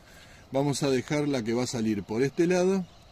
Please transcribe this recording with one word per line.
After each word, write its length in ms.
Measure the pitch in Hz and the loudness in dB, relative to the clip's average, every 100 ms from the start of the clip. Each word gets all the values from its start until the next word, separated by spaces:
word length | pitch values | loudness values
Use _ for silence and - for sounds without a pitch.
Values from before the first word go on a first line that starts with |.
| - - - - - | -20 -20 -20 -20 -6
Vamos 320 | 131 143 131 | -2 0 0
a 80 | 143 | 0
dejar 380 | 131 - 147 147 | 0 0 -2 0
la 140 | 135 | -2
que 120 | 110 | 0
va 80 | 117 | -2
a 60 | 123 | -2
salir 340 | 123 110 104 | -2 -2 -2
por 200 | 87 110 | -2 -2
este 260 | 139 - 170 | 0 2 2
lado 360 | 180 185 190 180 - - | 2 2 0 -4 -14 -10